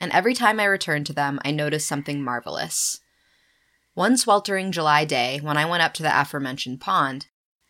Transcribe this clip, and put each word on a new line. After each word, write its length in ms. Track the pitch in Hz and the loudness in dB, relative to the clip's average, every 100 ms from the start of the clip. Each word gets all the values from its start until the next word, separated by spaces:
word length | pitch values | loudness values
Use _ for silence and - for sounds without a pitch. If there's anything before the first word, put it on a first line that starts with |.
and 120 | - | -2
every 200 | 170 220 | 2 2
time 280 | 240 226 214 | 2 2 2
I 40 | |
return 380 | 202 190 - 147 | 2 0 0 -2
to 100 | 147 | -2
them, 280 | 147 143 139 | -2 -2 -2
I 60 | 139 | -2
notice 340 | 147 147 151 | -2 -2 -2
something 380 | - 143 143 143 | -2 -4 -4 -6
marvelous. 800 | 131 120 - - 165 - - - _ _ _ _ _ _ _ _ _ | -4 -4 -6 -6 -6 -4 -4 -6 _ _ _ _ _ _ _ _ _
One 220 | - 202 254 | 0 2 4
sweltering 540 | 233 202 202 190 190 | 4 4 2 -2 -2
July 340 | 170 156 147 | 0 4 4
day, 360 | 156 135 123 139 | 4 0 0 -2
when 140 | 151 147 | -2 0
I 100 | 160 | 2
went 160 | 175 | 2
up 100 | 165 | 0
to 100 | - | 0
the 160 | 156 127 | 0 2
aforementioned 600 | 139 147 135 135 127 131 | 2 -2 -6 -8 -8 -8
pond, 460 | - 185 139 135 - _ _ _ | -2 0 0 -4 -14 _ _ _